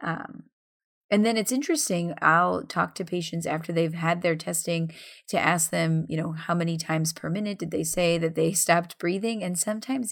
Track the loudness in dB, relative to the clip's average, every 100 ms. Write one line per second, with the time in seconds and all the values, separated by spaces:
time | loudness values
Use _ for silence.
0 | -6 -6 -8 -16 -20 _ _ _ _ _
1 | 2 4 4 2 0 0 2 0 2 0
2 | -2 2 4 6 4 2 -2 -2 -2 -4
3 | -6 -4 -4 -4 -2 -4 -2 0 0 0
4 | 0 2 0 0 -2 -4 -2 0 -2 -6
5 | -18 -20 -4 0 2 2 0 0 2 2
6 | 0 -2 -4 -4 -2 0 0 -2 -2 0
7 | -2 -2 -4 -2 -2 -4 -4 -2 -2 2
8 | 2 4 2 2 2 2 4 4 2 -4
9 | -2 -2 -2 -4 -4 -2 -2 -4 -4 -4
10 | -4